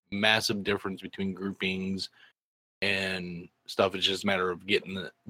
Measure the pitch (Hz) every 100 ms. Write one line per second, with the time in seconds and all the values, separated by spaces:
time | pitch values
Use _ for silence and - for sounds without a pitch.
0 | - 101 107 110 - 104 98 101 101 92
1 | 95 - 95 92 98 95 95 95 95 95
2 | 92 _ - _ _ _ _ - 98 98
3 | 95 95 90 87 90 _ - - 98 95
4 | 90 95 98 98 92 85 92 101 - 95
5 | 90 - -